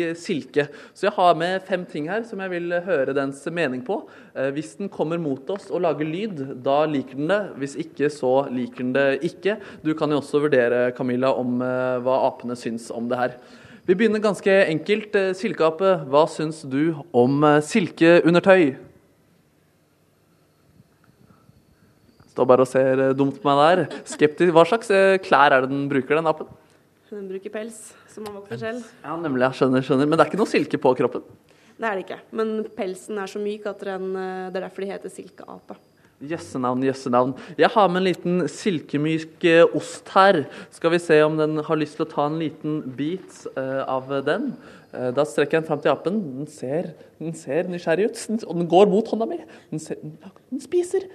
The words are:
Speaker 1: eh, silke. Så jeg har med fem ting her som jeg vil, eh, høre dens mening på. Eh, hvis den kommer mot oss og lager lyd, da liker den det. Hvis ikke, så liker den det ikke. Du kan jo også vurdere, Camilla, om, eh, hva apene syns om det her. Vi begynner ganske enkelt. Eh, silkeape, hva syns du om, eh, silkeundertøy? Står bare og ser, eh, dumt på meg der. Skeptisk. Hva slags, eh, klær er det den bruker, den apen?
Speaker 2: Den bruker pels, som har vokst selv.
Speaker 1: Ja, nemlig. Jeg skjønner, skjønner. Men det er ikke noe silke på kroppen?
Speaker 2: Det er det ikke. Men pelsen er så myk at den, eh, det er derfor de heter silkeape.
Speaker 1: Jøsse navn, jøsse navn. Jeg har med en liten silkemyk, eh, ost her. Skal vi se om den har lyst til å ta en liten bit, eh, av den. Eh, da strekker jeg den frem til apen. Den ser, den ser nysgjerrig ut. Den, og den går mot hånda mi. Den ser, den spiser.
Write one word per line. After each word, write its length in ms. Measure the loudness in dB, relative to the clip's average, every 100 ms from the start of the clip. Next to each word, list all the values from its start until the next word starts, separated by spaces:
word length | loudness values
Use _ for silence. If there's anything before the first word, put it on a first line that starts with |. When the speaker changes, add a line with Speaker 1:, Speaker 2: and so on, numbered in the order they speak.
Speaker 1:
eh, 100 | -4
silke. 540 | -6 -6 -6 -2 -2 -2 -6 -20
Så 200 | -4 -4
jeg 60 | 4
har 160 | 4 4
med 240 | 2 -4
fem 240 | -4 -6 -4
ting 220 | -8 -4
her 160 | -6 -6
som 160 | -10
jeg 80 | -8 -6
vil, 100 | -4 -4
eh, 80 |
høre 320 | -2 0 0 0
dens 240 | -2 -6 -8
mening 320 | -2 -2 -4
på. 220 | -6 -6 -8 -20 -16 -6
Eh, 140 | -4
hvis 220 | -4 -8 -10
den 100 | -12
kommer 300 | -4 -4 -2
mot 260 | -4 -6 -6 -10
oss 140 | -6
og 80 | -2
lager 240 | -2 -2
lyd, 400 | -4 -6 -8 -8 -10 -6
da 220 | 0 2
liker 320 | 2 -2 -4 -6
den 160 | -2
det. 80 | -2 -2 -8
Hvis 220 | -10 -8
ikke, 320 | -12 -2 -2
så 220 | 0 0 2 0
liker 320 | -4 -6 -6
den 80 | -2
det 160 | 2 2 0 -4
ikke. 240 | -4 -4 -4 -8 -8
Du 160 | -4 -2
kan 160 | 0
jo 80 | 0
også 240 | 0 0
vurdere, 460 | 2 4 4 2 0
Camilla, 400 | -2 -2 0 0
om, 240 | 0 -2 -2
eh, 400 | -2 -2 -2 -2
hva 160 | 0 2 0
apene 300 | -2 -8 -8
syns 320 | -8 -8 -10
om 160 | -8 -4
det 140 | -2
her. 160 | -2 -4 -18 -20 -20 -14
Vi 160 | 0 2
begynner 220 | 4 2
ganske 240 | 0 0 2
enkelt. 680 | 4 4 0 0 -2 0 -2
Eh, 140 | 0
silkeape, 540 | -2 -4 0 0 2 2 2 2
hva 140 | 4 4
syns 300 | 2 -6 -4
du 300 | -4 0 0 -2 0
om, 220 | 4 4 6
eh, 140 | 6 4 4
silkeundertøy? 1120 | 0 0 2 6 8 6 4 6 6 6 0 -14 _ _ _ _ _ _ _ _ _ _ _ _ _ _ _ _ _ _ _ _ _ _ _ _ _ _ _ _ _ _ _ _ _ _
Står 160 | -2 4
bare 160 | 6
og 80 | 6
ser, 240 | 2 2 2 0
eh, 40 |
dumt 300 | 0 -2 -2
på 80 | 0
meg 80 | 4 4 4 0
der. 80 | -6 -12
Skeptisk. 480 | 0 0 2 4
Hva 80 | 6 4
slags, 160 | 2 0
eh, 240 | 4 4 2
klær 320 | 2 4 6
er 160 | 6 2
det 40 |
den 140 | -2 -2
bruker, 240 | -2 0
den 160 | 0 0
apen? 160 | -2 -6 -16 _ _ _ _ _
Speaker 2:
Den 160 | -14 -12
bruker 220 | -12 -12
pels, 420 | -12 -12 -14 -20 -20 _
som 180 | -18
har 140 | -16 -16
vokst 220 | -14 -10
selv. 240 | -8 -10 -12 -18
Speaker 1:
Ja, 140 | -12 -8
nemlig. 320 | -4 0 0
Jeg 80 | 2
skjønner, 240 | 2 2
skjønner. 240 | 2 0 2
Men 80 | 4
det 120 | 2
er 20 |
ikke 140 | 2
noe 100 | 0
silke 240 | 0 -2 0
på 160 | 0 2
kroppen? 300 | 0 -2 -12 -20 _ _ _ _
Speaker 2:
Det 140 | -6
er 60 | -6
det 80 | -8
ikke. 140 | -14 -12
Men 240 | -6 -4 -4 -8 -8
pelsen 400 | -8 -10 -10 -10
er 80 | -8
så 160 | -8
myk 240 | -8 -6 -10
at 140 | -10
den, 340 | -8 -8 -6
eh, 360 | -6 -8 -8 -8
det 120 | -8
er 60 | -10
derfor 180 | -10 -10
de 60 |
heter 160 | -10 -14
silkeape. 640 | -16 -20 -20 -18 -18 _ -20 _ _ _ _
Speaker 1:
Jøsse 320 | -10 -10 -8 -4
navn, 200 | -2 0 0
jøsse 240 | -2 2
navn. 220 | 2 2 -2 -12 0
Jeg 100 | 2
har 200 | 4 4
med 80 | 4 0
en 0 |
liten 280 | -2 -2 0 -2
silkemyk, 960 | -2 -2 -2 -4 -2 0 -2 -4 -2
eh, 220 | 4 8 6
ost 320 | 4 -6 -14 0
her. 360 | 6 6 6 0 -10 -20
Skal 220 | -4 0
vi 60 | 0
se 220 | 4 4
om 160 | 4 2
den 200 | 0 -2
har 100 | -2 -2
lyst 200 | -2 -4
til 100 | -4
å 20 |
ta 180 | -2 -2
en 120 | -2
liten 420 | -6 -6 -6 -6 -6
bit, 500 | -8 -6 -6 -12 -18 -12 -8
eh, 260 | -4 -4 -2
av 180 | -4 -4 -4
den. 320 | -2 -2 -4 -8 -16 -20 _
Eh, 160 | -8 -4
da 140 | 0
strekker 260 | -2 0 0 0
jeg 60 |
den 20 | -2
frem 140 | -2
til 80 | 0
apen. 300 | 0 -2 -4 -6 -10
Den 100 | -12
ser, 480 | -12 -6 -6 -6 -12 -20 _
den 140 | -10
ser 300 | -10 -4 -4
nysgjerrig 400 | -4 -6 -2 0
ut. 220 | 0 -4 -6
Den, 100 | -6 -4
og 80 |
den 140 | -4 4
går 180 | 6 6
mot 160 | 4 0
hånda 180 | -2 -4
mi. 120 | -6 -12 -20 _
Den 80 | -12
ser, 160 | -10 -12
den 640 | -12 -16 -20 -20 _ -12
spiser. 480 | -4 -2 0 -4 -6